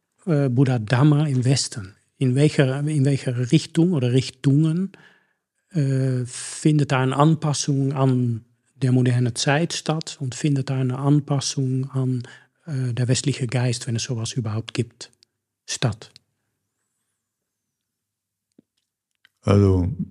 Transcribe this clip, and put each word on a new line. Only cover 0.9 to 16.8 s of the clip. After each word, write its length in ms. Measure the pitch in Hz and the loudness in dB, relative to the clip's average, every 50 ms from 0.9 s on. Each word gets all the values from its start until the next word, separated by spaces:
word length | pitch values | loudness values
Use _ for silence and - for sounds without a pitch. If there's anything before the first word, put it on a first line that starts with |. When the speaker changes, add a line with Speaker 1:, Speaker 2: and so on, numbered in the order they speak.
| 135 123 143 151 147 143 156 151 | 2 4 4 4 4 4 2 0
Speaker 1:
im 180 | 135 127 117 | 0 0 2
Westen? 480 | 127 139 127 - - - 123 95 92 - _ _ _ _ - | 2 2 0 -2 -6 -8 -12 -14 -16 -18 _ _ _ _ -2
In 160 | 139 127 123 | 0 0 2
welcher, 440 | 139 147 151 - - 143 131 131 143 | 4 2 2 4 2 2 2 2 -2
in 240 | 143 151 156 147 131 | -4 -2 0 2 2
welcher 460 | 143 139 135 - 135 123 123 127 117 | 2 2 0 -2 -4 -4 -4 -2 2
Richtung 400 | 160 156 - - - 165 165 185 185 | 2 2 2 2 0 2 2 2 2
oder 180 | 139 120 123 123 | 0 0 2 2
Richtungen, 800 | 131 131 - - _ - 143 135 147 160 160 160 175 190 196 - - - - _ _ _ _ _ _ _ _ _ _ _ _ | 0 0 -2 -8 _ 0 2 4 4 2 2 0 -2 -4 -6 -10 -16 -20 -20 _ _ _ _ _ _ _ _ _ _ _ _
äh, 520 | - 165 139 135 135 131 131 131 127 127 123 | -4 -2 0 0 0 0 0 0 -2 -2 -4
findet 680 | 123 - - - - - - - 156 151 151 139 - 139 | -6 -10 -12 -14 -12 -10 0 2 2 4 4 2 2 2
da 80 | 127 | 2
eine 140 | 131 131 135 135 | 2 2 2 4
Anpassung 760 | 147 160 160 160 - 151 139 - - - 143 135 139 135 139 | 4 4 4 2 0 -2 -2 -2 -2 -2 0 0 0 -2 0
an 520 | 139 135 135 127 127 123 120 117 110 - _ _ _ _ _ _ | 0 2 2 2 2 0 0 -2 -4 -8 _ _ _ _ _ _
der 160 | 127 131 127 | -4 0 2
moderne 420 | 127 127 123 127 123 123 123 120 123 | 2 4 4 2 2 2 0 -2 -2
Zeit 400 | - - 147 139 151 175 165 - | -4 -2 0 0 0 0 -2 -4
statt 440 | - - - 156 160 - - - - | -6 -4 -4 -4 -4 -4 -10 -12 -10
und 160 | 143 127 - | -10 -10 -8
findet 340 | - - 151 143 135 127 - | -4 -2 -2 0 0 -2 -4
da 80 | 135 131 | -4 -2
eine 200 | 131 127 127 139 | -2 -2 -4 -2
Anpassung 920 | 143 143 147 147 143 - 147 135 - - - 139 135 127 131 131 131 135 | 2 2 2 2 2 0 -2 -2 -2 -4 -4 -4 -2 -2 -2 -4 -4 -4
an, 320 | - 131 131 127 127 123 120 - - - _ _ _ _ - | -4 -4 -2 -2 -2 -4 -6 -10 -16 -20 _ _ _ _ -14
äh, 280 | 165 147 131 127 123 117 | -8 -6 -4 -4 -4 -2
der 140 | 123 123 117 | -2 0 0
westliche 400 | 131 - - 147 127 - 127 113 | 0 0 0 -2 -2 -2 -4 -2
Geist, 400 | - 123 120 127 117 - - - | -2 -2 0 0 -2 -4 -6 -6
wenn 80 | 113 | -6
es 80 | 113 - | -6 -4
sowas 300 | - 127 113 113 - - | -6 -6 -6 -6 -6 -6
überhaupt 400 | 131 107 110 107 110 - - - | -6 -6 -4 -6 -6 -8 -8 -4
gibt, 380 | - 113 117 _ - - - _ _ _ _ _ _ _ _ _ _ _ | -4 -4 -4 _ -20 -20 -20 _ _ _ _ _ _ _ _ _ _ _
statt? 460 | - - - - 120 - - - - _ - _ _ _ _ _ _ _ _ _ _ _ _ | -12 -8 -4 -4 -4 -4 -6 -14 -20 _ -20 _ _ _ _ _ _ _ _ _ _ _ _